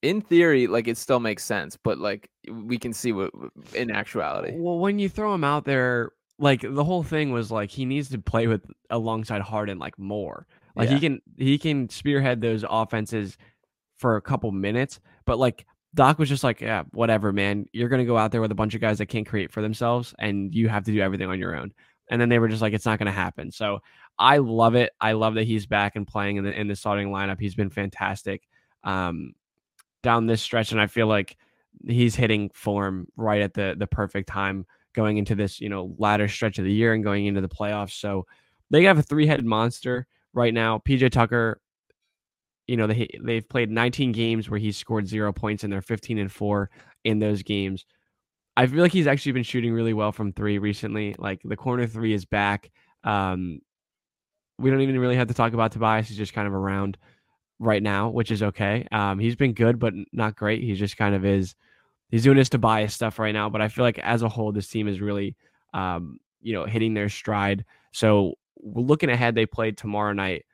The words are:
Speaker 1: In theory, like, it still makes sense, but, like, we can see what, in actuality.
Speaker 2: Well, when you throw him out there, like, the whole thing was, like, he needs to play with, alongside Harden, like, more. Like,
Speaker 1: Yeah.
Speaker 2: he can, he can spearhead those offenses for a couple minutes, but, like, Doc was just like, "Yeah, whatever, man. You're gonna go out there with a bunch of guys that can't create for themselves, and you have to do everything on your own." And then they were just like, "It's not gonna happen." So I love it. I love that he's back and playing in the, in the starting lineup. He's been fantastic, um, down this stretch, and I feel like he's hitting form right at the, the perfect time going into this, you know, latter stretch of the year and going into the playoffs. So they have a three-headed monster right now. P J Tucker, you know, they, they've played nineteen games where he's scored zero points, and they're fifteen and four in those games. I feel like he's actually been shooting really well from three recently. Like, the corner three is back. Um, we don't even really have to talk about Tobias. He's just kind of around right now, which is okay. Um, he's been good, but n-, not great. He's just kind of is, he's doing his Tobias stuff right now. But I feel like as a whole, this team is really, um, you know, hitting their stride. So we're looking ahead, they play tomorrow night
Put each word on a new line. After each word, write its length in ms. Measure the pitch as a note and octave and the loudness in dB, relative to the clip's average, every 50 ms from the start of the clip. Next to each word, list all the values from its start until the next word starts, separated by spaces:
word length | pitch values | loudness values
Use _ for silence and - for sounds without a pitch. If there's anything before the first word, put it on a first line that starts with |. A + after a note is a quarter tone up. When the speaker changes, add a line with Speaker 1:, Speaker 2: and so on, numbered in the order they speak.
Speaker 1:
In 200 | - C#3+ F#3 G#3+ | 0 0 0 0
theory, 460 | G#3 - E3+ E3+ E3+ E3 D3+ C3 B2 G2+ | 0 4 6 6 6 8 6 4 4 4
like, 220 | F#2 A#2 A2 A#2 | 2 0 0 0
it 80 | A2+ - | -4 -6
still 240 | - - C3+ B2 | -2 0 0 0
makes 240 | A#2 A2+ G#2 F2+ - | 2 0 -4 -4 -4
sense, 320 | - G#2+ G2+ D#2 D#2 - - | -4 -4 -4 -4 -6 -12 -6
but, 160 | _ A#2 G#2 C2 | _ -4 -4 -2
like, 320 | D#2+ G#2 G2 G#2 - - _ _ _ - | -2 -4 -4 -4 -10 -20 _ _ _ -16
we 260 | A2 A2+ G#2 A2+ B2 A#2 | -14 -14 -6 -6 -6 -4
can 140 | - B2+ | -4 -8
see 220 | A2+ - - B2 A2 | -8 -4 -4 -2 -2
what, 180 | F#2+ F#2+ - - G1+ B1+ B1+ _ - - - - | -2 -4 -6 -6 -12 -16 -16 _ -18 -20 -10 -6
in 160 | - B2 A#2 | -6 -4 -4
actuality. 640 | G#2 G2+ G2+ - - A2+ D#2 D2 C2+ G1+ - - - | -4 -4 -6 -4 -6 -4 -4 -4 -4 -6 -6 -6 -6
Speaker 2:
Well, 220 | E3 E3+ F3 F3 E3+ | -6 -4 -4 -2 -2
when 200 | F3+ G3+ G3+ G#3 | -2 -2 0 0
you 80 | G3+ F#3+ | -2 -4
throw 260 | - - G#3+ G#3+ G3+ | -4 -4 -4 -2 -2
him 120 | F3+ D3+ | 0 0
out 180 | C#3+ D3 D3 C#3+ | 0 0 -2 -2
there, 460 | C#3 C#3 C3 B2+ B2 B2 A#2+ A#2 - _ _ _ _ _ _ | -2 -2 0 0 0 0 -2 -4 -6 _ _ _ _ _ _
like, 240 | D3 C#3+ C3+ B2 | 2 2 2 2
the 220 | - B2+ C3+ C#3 D3 | 0 -6 -2 -2 0
whole 180 | D#3 F#3 F3+ | 0 0 -2
thing 300 | D#3+ - D#3+ D#3 D3+ C#3 | -2 -2 -2 -2 -2 -2
was, 180 | B2+ A#2 A2+ G2+ | -2 -4 -4 -4
like, 200 | A2+ G#2+ G#2 G2 | -4 -4 -4 -6
he 140 | - - C3 | -6 -6 -4
needs 240 | B2+ C3+ D3 C#3+ C3+ | -4 -4 -4 -4 -6
to 100 | C3+ A2+ | -8 -8
play 260 | F2+ - - A2+ A#2 | -6 -2 -2 0 2
with, 240 | A#2 A2+ G2+ _ - - _ _ _ | 2 2 0 _ -8 -20 _ _ _
alongside 500 | A2+ A#2 A2+ A2+ A2+ A2 A2 - A2+ G#2 | -4 -2 -2 -2 -2 -4 -4 -4 -4 -6
Harden, 380 | G2 G2 A2+ G#2+ G#2+ G#2 G2 F2+ | -6 -4 -4 -6 -4 -4 -6 -8
like, 180 | C#2+ - - - | -10 -12 -12 -10
more. 480 | G2 G2 G#2 G#2 G2 D2+ G1+ - - _ _ _ _ _ _ | -8 -6 -6 -6 -6 -8 -10 -14 -18 _ _ _ _ _ _
Like, 140 | - A2+ A2+ | -2 2 2
Speaker 1:
Yeah. 60 | C3+ | 2
Speaker 2:
he 40 | C#3+ | 2
can, 220 | D3 D#3+ C3+ - _ _ - - | 2 0 -2 -4 _ _ -8 -2
he 200 | C3+ C3+ C#3 C#3+ | 2 2 2 2
can 320 | - D#3+ D3+ C#3 B2+ A2+ | 2 0 0 0 -2 -4
spearhead 520 | - - - D3 C#3+ C#3 C3+ C3+ B2 A#2 | -8 -6 -2 0 0 2 2 2 0 0
those 220 | G#2+ A#2 A2+ A2 G#2 - | 0 0 0 -2 -2 -2
offenses 680 | - A2+ A2 G2+ - A2+ G#2+ G#2 A#2 A2 G2+ F#2+ - _ _ _ _ _ _ _ _ _ _ _ _ _ | 0 -2 0 0 -2 -4 -4 -2 -4 -4 -4 -6 -8 _ _ _ _ _ _ _ _ _ _ _ _ _
for 200 | - B2+ A2+ G#2+ | 0 2 2 0
a 40 | |
couple 300 | - - C3+ - - A2+ | 0 -2 -4 -2 -2 -4
minutes, 480 | G2 G2 F#2+ G2 G#2+ A#2+ C3 C3+ - - _ _ _ _ _ | -4 -2 -2 -2 0 0 -2 -2 -6 -16 _ _ _ _ _
but, 140 | - B2 A#2 | -2 0 2
like, 260 | C3 B2 A2 - - _ _ _ _ _ - | 2 0 0 -2 -16 _ _ _ _ _ 2
Doc 240 | E3 C3+ C3+ D3+ D3+ | 6 6 6 6 4
was 100 | D#3+ C3 | 2 2
just 140 | C#3 C3 - | 2 0 0
like, 160 | C3 A2+ - | 0 -2 0
"Yeah, 220 | - A2 A2+ G2 D2+ - | -4 -2 -2 -2 -4 -6
whatever, 400 | - G2+ A#2 A2+ A2+ G#2+ G2+ G#2 | -2 0 2 2 2 2 2 0
man. 340 | G2 G#2 G2 G2+ G2+ G#2 G2 - | 0 0 0 0 0 -2 -4 -8
You're 180 | _ G#2+ A#2+ A#2+ | _ -4 -2 0
gonna 160 | C3 B2+ B2 | 2 2 2
go 120 | A#2 A#2+ A2+ | 2 2 2
out 140 | G#2+ A2 | 2 2
there 100 | G2 A#2 | 0 0
with 100 | A2 G#2+ | 0 0
a 40 | G#2+ | 0
bunch 200 | G2 A2 A2 G#2 | 0 -2 -2 -2
of 60 | A2 | 0
guys 160 | A2 A2 G#2+ G2+ | 0 0 0 0
that 80 | G#2 | -2
can't 200 | G2 - A#2 G#2 | -4 -4 -6 -4
create 240 | - - G#2 F#2+ - | -2 -4 -4 -4 -4
for 120 | - A2 | -4 -4
themselves, 520 | G#2+ G#2+ A2 G#2+ A#2+ A#2 A#2+ B2 A#2+ - - - | -4 -4 -2 -2 0 0 0 0 -2 -6 -10 -6
and 340 | G#2+ G#2+ G2+ G2+ G2 G2 - | -4 -2 -2 -2 -4 -2 0
you 140 | A2+ A2+ A2 | 2 2 2
have 160 | A2 G#2 F#2+ | 2 0 -2
to 80 | A2 | 0
do 80 | G#2+ G#2+ | 0 2
everything 300 | F#2+ F#2+ F#2+ F#2+ G2 F#2 | 2 0 0 -2 -4 -4
on 100 | F#2 F#2+ | -4 -4
your 160 | F2+ F2+ E2+ | -4 -6 -6
own." 180 | D2 B1+ G2 _ _ _ _ _ _ _ _ | -8 -10 -12 _ _ _ _ _ _ _ _
And 100 | A#2+ A#2 | 0 2
then 80 | A#2+ A#2 | 4 6
they 80 | A#2+ A#2 | 6 4
were 120 | A2+ A2+ | 4 4
just 120 | A2 A2 | 2 0
like, 120 | A2+ A2 G#2 | 0 0 0
"It's 120 | G#2 - | 0 0
not 140 | A#2 A2 G2+ | 0 0 0
gonna 120 | G#2+ G2+ F#2+ | 0 -2 0
happen." 360 | G2 F#2 F2+ - - D#2+ F#2+ | -2 -4 -4 -4 -8 -12 -12
So 300 | - - A2 G#2 G2+ G2 _ _ _ _ - - _ - | -8 -6 -4 -4 -4 -4 _ _ _ _ -20 -20 _ 4
I 180 | G2 B2 C#3 D3 | 6 6 6 6
love 380 | C#3 A#2 A2+ A2+ A2+ A#2 A#2 | 4 2 2 4 4 6 6
it. 160 | B2 A#2+ - _ _ | 4 2 2 _ _
I 120 | - A2 A2 | -2 0 0
love 220 | A2 A2 A2 A2 | 2 0 0 0
that 100 | A2 A2 | 0 0
he's 200 | A2+ A2 A2 G2+ | 0 0 -2 -2
back 300 | - G#2+ G2+ G2+ G2+ - | 0 0 0 0 0 -2
and 100 | G#2+ G2+ | -6 -8
playing 300 | - - G#2+ G2+ G2+ G2+ | -6 -4 -4 -2 -2 -2
in 80 | G2+ G2 | -2 -2
the, 80 | G2+ | -4
in 160 | - - G#2+ G#2 | -4 -4 -4 -4
the 80 | G2+ | -4
starting 320 | F#2+ - G#2+ G2+ G2+ G2+ G2 | -4 -2 -2 -2 0 -2 -2
lineup. 320 | G2 G2 G2 G2 G2 F#2+ | -4 -4 -4 -4 -4 -4
He's 160 | A2 G2+ F2 | -4 -4 -2
been 140 | - G#2 G2 | -2 -2 -2
fantastic, 760 | - - G2+ G2 - - G2 G2 G2 G2 - G2 G2 G2+ _ _ _ _ _ _ _ _ _ | -2 -4 -6 -6 -4 -4 -4 -4 -4 -6 -6 -8 -8 -8 _ _ _ _ _ _ _ _ _
um, 500 | F#2 F#2+ F#2+ F#2 F2 E2+ E2 D#2 B1 - _ _ _ _ _ _ _ _ _ _ _ _ _ - | -4 -4 -2 -2 -4 -6 -8 -10 -12 -16 _ _ _ _ _ _ _ _ _ _ _ _ _ 0
down 240 | B2 A#2 A#2 A2+ A2+ | 2 2 2 4 2
this 140 | A2+ A2 | 2 0
stretch, 300 | - - - A#2 A2 - | 0 -2 0 0 0 0
and 80 | A2+ A2 | 2 0
I 40 | G#2 G2+ | 0 2
feel 200 | - A#2+ A2+ G#2+ | 2 2 2 4
like 300 | A2 G2+ F#2+ - - _ _ _ _ _ _ _ _ - - - | 4 2 0 -2 -10 _ _ _ _ _ _ _ _ -16 -6 -2
he's 260 | A#2 B2 A#2+ A#2 G#2 | 2 4 4 4 4
hitting 380 | - B2+ A2 A2 G#2 G#2 G2 _ | 2 2 2 2 2 0 -4 _
form 540 | - - A2 G2+ G2+ G2 G2 F#2+ F#2+ F2 - _ | -6 -4 -2 0 0 0 -2 -2 -6 -8 -10 _
right 260 | - A2 A2 G#2 G#2 | -4 0 0 2 2
at 140 | G2+ G2 - | 0 0 -2
the, 200 | - G2+ G2 F2+ | -4 -4 -4 -2
the 120 | E2 G2+ G2 | -4 -4 -4
perfect 420 | - - G#2 G2 - G2+ G2 - | -2 -2 -2 -2 -2 -6 -6 -6
time 360 | - G2 G2 G2 F#2+ G2 F#2 _ _ _ _ _ _ | -6 -4 -4 -2 -4 -6 -8 _ _ _ _ _ _
going 240 | - A2 G#2+ G#2+ G#2 | 0 0 2 2 0
into 160 | G2+ - A2+ | 0 0 0
this, 260 | G2 G#2 F#2+ - - | 0 0 -2 -4 -6
you 80 | A2 G#2+ | -8 -8
know, 260 | G2+ G2 F#2 F#2+ F#2 - | -6 -6 -8 -10 -6 -2
latter 300 | G#2+ G#2 G#2 G#2 G#2 G#2 | 0 2 2 2 2 0
stretch 320 | G2+ - A#2 A2 G2 - | 0 -2 -4 -2 -2 -2
of 60 | F#2 | -2
the 60 | F#2+ | 0
year 220 | G2+ G#2+ A#2 A#2 A2+ | 2 4 4 4 2
and 100 | A2 G#2 | 2 0
going 220 | G#2 G2+ G2+ G2+ | 0 0 0 0
into 160 | G#2 G2+ G2 | 0 0 -2
the 80 | F#2+ F#2 | -2 -4
playoffs. 440 | - - G#2 G#2 G#2 G#2 G2+ F#2+ - - | -6 -6 -6 -4 -4 -4 -6 -8 -10 -8
So 280 | - G#2 G2+ F#2+ F2+ _ - _ _ _ _ _ _ _ | -6 -4 -4 -4 -6 _ -16 _ _ _ _ _ _ _
they 140 | - D3+ F3 | 4 6 8
have 160 | G3 F#3+ D3+ | 8 6 6
a 20 | |
three-headed 440 | D3 _ D3 D3+ D3+ D3+ D#3 - B2 | 4 _ 2 2 4 4 4 2 2
monster 600 | A2+ A2 G#2+ A2+ A#2+ B2 - - B2 B2 B2 B2+ _ _ _ _ _ _ | 2 2 2 2 0 -2 -4 -4 -4 -4 -4 -6 _ _ _ _ _ _
right 200 | B2 A#2+ A#2 A2+ | 0 0 2 2
now. 240 | A#2 A2+ A2+ A2 A2 | 2 0 0 0 -2
P 200 | _ - C#3 B2+ | _ 2 2 4
J 120 | C3 B2+ | 4 4
Tucker, 500 | - C3 A#2 A2 B2 A#2+ A#2 A2+ G#2+ - _ _ _ _ _ _ _ _ _ _ _ _ _ _ _ _ _ _ _ _ _ - | 4 4 2 2 2 0 0 0 -2 -6 _ _ _ _ _ _ _ _ _ _ _ _ _ _ _ _ _ _ _ _ _ -2
you 100 | B2 A#2 | 0 0
know, 80 | A2 | 2
they, 220 | G#2+ G#2+ A#2+ A#2+ - - - | 2 2 0 0 -4 -6 -10
they've 300 | - A#2+ A#2 A2+ A2 _ | -4 -4 -4 -4 -4 _
played 220 | - C3 A#2+ G#2+ | -2 -2 -2 0
nineteen 400 | A2 A2+ A#2 B2 B2 - C#3+ B2+ | 0 0 0 0 2 0 -2 0
games 360 | A2+ A2 A#2 A2+ A2+ A2+ G#2+ - | 0 0 0 0 0 -2 -2 -2
where 120 | A2 G#2 | -4 -2
he's 180 | A2 G#2+ G2+ - | -2 -2 -4 -4
scored 300 | - - A2+ A2 G2+ F#2 | -6 -4 -2 -2 -2 -2
zero 260 | G2+ G#2+ G#2+ G#2 F#2+ | -4 -2 -2 -2 -2
points, 300 | - - G#2+ G#2+ G2+ - | -2 -4 -4 -4 -2 -4
and 100 | G#2 G2 | -4 -4
they're 80 | G2 | -4
fifteen 380 | F#2+ - A2+ G#2 - - A#2 G#2+ | -4 -4 -6 -6 -4 -6 -4 -4
and 120 | G2+ G2 | -4 -6
four 380 | - - G#2 G#2 G#2 G2+ G2+ G2 _ - - _ _ _ _ | -6 -4 -2 0 0 0 0 -2 _ -18 -20 _ _ _ _
in 140 | A2+ A2 G#2+ | 0 0 2
those 240 | G#2+ G#2+ G#2 G2+ | 2 0 0 -2
games. 440 | F#2+ - G#2+ G2+ G2 F#2+ F#2+ F#2 - _ _ _ _ _ _ _ _ _ _ _ _ _ _ - | -2 -4 -4 -2 -2 -4 -4 -8 -10 _ _ _ _ _ _ _ _ _ _ _ _ _ _ 2
I 100 | B2+ B2+ | 2 2
feel 140 | C3 D#3 | 4 4
like 100 | F3 F3 E3+ | 4 4 6
he's 140 | F#3+ D#3+ C#3+ | 4 4 4
actually 260 | C#3 C#3+ - D3 B2+ | 2 2 0 -2 -2
been 100 | B2+ A#2+ | -2 -4
shooting 300 | - - B2+ A#2 A#2 A2+ | -2 -4 -2 0 0 0
really 200 | A2+ A2+ A2+ A2 | 0 0 0 0
well 180 | G#2+ G#2+ G#2+ | 0 0 -2
from 200 | G#2 - A2 G2+ | -2 -2 -6 -6
three 280 | F#2+ - G2+ G#2 G#2 G2+ | -4 -2 -2 0 0 0
recently. 560 | G2 G#2 G2+ - - G#2+ G#2+ G#2+ G#2+ G2+ G2 - | 0 -2 -2 -2 -6 -6 -4 -4 -4 -6 -8 -8
Like, 240 | - G2+ F#2+ F2+ _ | -8 -8 -8 -8 _
the 140 | - A2 G#2 | -8 -8 -6
corner 300 | - C3 B2 B2 B2 A2+ | -4 -2 0 0 -2 -2
three 260 | A2 A2+ A2+ A2 A2 | -2 -2 0 0 0
is 120 | G#2 F2+ | 0 -2
back. 460 | _ - G#2 G2+ G2+ G2+ G2+ - - _ _ _ _ _ _ - | _ 0 0 2 2 0 -2 -4 -12 _ _ _ _ _ _ -4
Um, 560 | A2+ G#2 G2+ F#2+ F#2+ F#2 F2+ F#2 F2+ E2 C#2 _ _ _ _ _ _ _ _ _ _ _ _ _ _ _ _ _ _ _ - | -2 0 0 0 0 -2 -4 -4 -6 -8 -10 _ _ _ _ _ _ _ _ _ _ _ _ _ _ _ _ _ _ _ -2
we 100 | A#2+ C3 | 0 2
don't 120 | C3+ C3+ | 4 4
even 160 | C3+ C3+ C3+ B2+ | 2 2 2 2
really 200 | B2 B2 B2 B2+ | 2 2 2 2
have 100 | B2 A2+ | 2 0
to 60 | A#2+ | 0
talk 200 | - A#2+ A2+ A2+ | 0 0 0 2
about 200 | A#2 A2+ A2 - | 0 0 0 0
Tobias. 340 | A2+ A2+ A2 A2 A2 G#2+ G#2+ | 0 0 2 2 2 0 -4
He's 100 | A2 G2+ | -6 -8
just 160 | G#2+ F#2+ - | -8 -6 -4
kind 140 | A2+ G#2 G2+ | -4 -4 -2
of 60 | G2 | -2
around 440 | F#2+ F#2+ G2 G2 G2 G2 G2 F#2+ - _ _ _ _ _ _ _ _ _ _ _ _ | -2 -2 -2 -2 -2 -4 -4 -6 -8 _ _ _ _ _ _ _ _ _ _ _ _
right 240 | A2+ A2+ G#2+ G2+ G#2 | 0 0 2 2 2
now, 260 | G#2+ G2+ G2 G2+ A#2 | 0 0 0 0 -2
which 220 | A2 A#2+ A2+ - | 0 -2 -2 0
is 100 | A#2 G2+ | 0 0
okay. 460 | G#2+ G#2 F#2+ - G#2+ G2 G#2 A#2+ - - | 0 -2 0 0 -2 0 0 -2 -4 -4
Um, 280 | - G#2+ G2+ G2+ G2 F#2+ | -2 -2 0 0 0 0
he's 160 | G#2+ A#2 A#2+ | 0 -2 0
been 180 | - C#3 C3 A2+ | 2 0 0 2
good, 240 | - A#2 A2+ A#2+ A#2 | 4 4 4 4 4
but 160 | A#2+ A2+ F#2+ | 0 -2 -2
n-, 120 | F#2+ G2+ _ - | -4 -10 _ -4
not 220 | - A2+ G#2+ G#2 | -2 -2 -2 -2
great. 280 | - G#2+ G#2 A2 A2 - | -2 -2 -2 -2 0 -2
He's 160 | A#2+ G2+ F#2 | -2 -2 -2
just 180 | G#2 G2+ - - | -2 -4 -2 0
kind 180 | A2 G2+ G2+ | 0 2 2
of 100 | G2 F#2 | 2 2
is, 280 | G2+ G2 G2 F#2+ F#2 - _ _ _ _ _ _ _ _ _ _ _ | 4 2 2 2 -2 -6 _ _ _ _ _ _ _ _ _ _ _
he's 140 | - A#2 A2+ | 0 4 6
doing 140 | C#3 C3+ C3+ | 8 8 8
his 120 | C3 B2 | 6 4
Tobias 440 | - B2+ A2+ A2+ A2 A2 G#2+ G#2+ - | 2 2 2 4 4 2 2 -2 -2
stuff 260 | - A#2 A2 - - | -4 -4 -4 -2 -2
right 140 | A2 G#2+ G#2 | -2 -2 0
now. 160 | G#2+ G#2 G#2+ | -2 -2 -2
But 120 | G#2 G#2+ | 0 0
I 60 | G#2+ G#2+ | 0 0
feel 160 | - - B2 | 2 2 2
like 160 | A#2+ A2+ - | 2 2 0
as 240 | - - A#2 A#2 A#2 | -2 -2 0 0 0
a 60 | A2+ | 0
whole, 240 | G#2 A#2+ A2 G#2+ G#2 | -2 -2 -2 -2 -2
this 160 | G#2 F#2+ - | -2 -4 -4
team 180 | - A2+ G#2+ G#2 | -4 -2 -2 -2
is 140 | G2 F#2 | -2 -2
really, 340 | G2+ G#2 G2+ G2+ G2 G2 - _ _ _ _ _ _ _ - | -2 -4 -2 -2 -4 -4 -6 _ _ _ _ _ _ _ -6
um, 460 | - F#2+ F#2 F2+ F2 F2 D#2 B1+ - _ _ _ _ | -4 -4 -2 -4 -4 -6 -10 -12 -18 _ _ _ _
you 120 | _ A2 A2+ | _ -6 -4
know, 120 | F#2+ D#2 | -4 -4
hitting 280 | - G#2+ A2+ A2 A2+ A2 | -2 -2 0 0 0 0
their 160 | G#2+ G#2 G#2 | 0 -2 -2
stride. 560 | G2+ - - - G#2+ G#2 G2+ G2+ G2+ G2 F#2 _ _ _ _ _ | -4 -6 -4 -2 0 0 2 0 0 -2 -4 _ _ _ _ _
So 440 | _ - - A2 G#2+ G#2 G2 E2+ - _ _ _ _ - | _ 0 4 6 6 6 4 2 -2 _ _ _ _ -18
we're 260 | - G#2+ G#2 A2+ B2 | -16 -10 -6 -4 2
looking 260 | C3 D3 D#3 - D3+ | 2 2 2 4 0
ahead, 260 | A#2+ A#2+ B2 A#2+ A#2 | 2 2 2 2 2
they 100 | A2+ A2 | 2 0
play 260 | G#2+ - - A2+ A2 | 0 0 -4 -2 -2
tomorrow 420 | G#2 - - G#2+ G#2 G#2 G#2 G#2 G2+ | -4 -6 -6 -4 -2 -2 0 0 0
night 320 | G2+ G2 F#2+ F#2 D2+ - _ | -2 -2 -2 -4 -6 -8 _